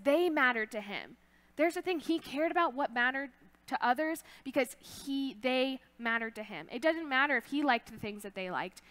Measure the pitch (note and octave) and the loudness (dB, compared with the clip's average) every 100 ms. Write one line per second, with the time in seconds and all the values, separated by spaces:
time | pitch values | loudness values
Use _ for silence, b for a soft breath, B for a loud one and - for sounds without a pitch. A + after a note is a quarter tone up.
0 | G#3 D4+ F4+ D4+ B3+ A3+ G#3+ G#3+ G3+ E3 | 4 4 4 4 4 2 -2 -6 -8 -8
1 | D2 - b b b - E4+ F4+ F#4 E4+ | -10 -18 b b b 0 2 2 -2 -2
2 | C#4 E4 - C4 E4+ F4 E4+ B3+ C#4 A#3 | 0 -2 -2 -2 0 2 2 0 -2 2
3 | B3 C4+ C#4 - - _ - C4+ A#3+ B3+ | 0 0 -6 -10 -20 _ -8 0 2 2
4 | D#4 E4 - B C4+ C#4 B3 - - - | 0 -2 -8 B -4 0 0 -4 -18 -12
5 | C#4 C#4 C4+ G#3+ B3+ B3+ C4+ C4 _ - | -4 -2 -4 -4 0 2 0 -2 _ -8
6 | A#3 A3+ A3+ A3+ G#3 E3 E3 A#3+ D#4+ E4 | -2 -2 -2 -8 -10 -12 -10 0 2 2
7 | D4+ C4 C#4+ B3 - C#4+ C#4+ A#3 - A3 | 2 2 4 2 0 0 2 2 0 -10
8 | G#3 G#3 G3+ F#3+ F#3 C#3 F3+ - B | -8 -8 -10 -8 -6 -4 -6 -10 B